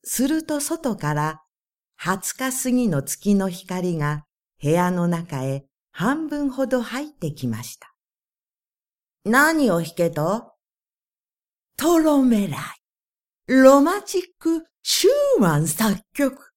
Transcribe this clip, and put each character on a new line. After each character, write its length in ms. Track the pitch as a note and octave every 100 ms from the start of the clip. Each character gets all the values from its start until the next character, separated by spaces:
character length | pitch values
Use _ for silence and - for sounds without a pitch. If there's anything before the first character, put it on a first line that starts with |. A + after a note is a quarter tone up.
す 240 | - - C4
る 160 | D#4+
と 180 | D#4 D4+
外 360 | C#4+ D#4+ C#4 G#3
か 180 | D3
ら、 260 | D3+ D3+ D#3 _ _ _ _ _ _
二 220 | E3+ F#3
十 160 | -
日 160 | - C4
過 180 | B3+ B3+
ぎ 180 | B3 A#3+
の 140 | D3
月 340 | F3+ - G#3 G3+
の 120 | F#3+
光 480 | F3+ - F3+ F3+ E3
が 280 | D3 D3 - _ _ _
部 100 | C#3+
屋 200 | E3 F3+
の 160 | F3+ F3
中 380 | E3+ E3+ C#3
へ 200 | C3 C3+ - _ _
半 340 | - A#3 D4 D#4
分 240 | D4 C#4+
ほ 160 | C4 C4
ど 160 | B3+
入 220 | A3+ B3
っ 40 | D4
て 240 | _ D#3
き 140 | C#3+ B2
ま 160 | A2
し 160 | A#2+ -
た。 160 | - _ _ _ _ _ _ _ _ _ _ _ _ _
「何 460 | - A#3+ D4+ D#4+ C4
を 100 | E3+
弾 120 | E3 -
け 140 | E3+
と？」 420 | E3 D#3 G#3+ - _ _ _ _ _ _ _ _ _ _ _ _ -
「ト 200 | D4 E4+
ロ 240 | D#4 C#4+
メ 260 | B3+ A3 G3
ラ 100 | C#3
イ。 920 | D3+ - _ _ _ _ _ _ -
ロ 280 | C4 C4 C#4
マ 220 | D4 G4+
チ 160 | - F#4+
ッ 40 | F#4 _
ク・ 260 | E4 E4 D#4+ _
シ 240 | - - F#4
ュ 40 | C#5+ C#5+ A#4+
ー 40 |
マ 160 | F#3 D3
ン 100 | D#3+
作 320 | - A3 G3+ _
曲。」 400 | - C#4 C4 -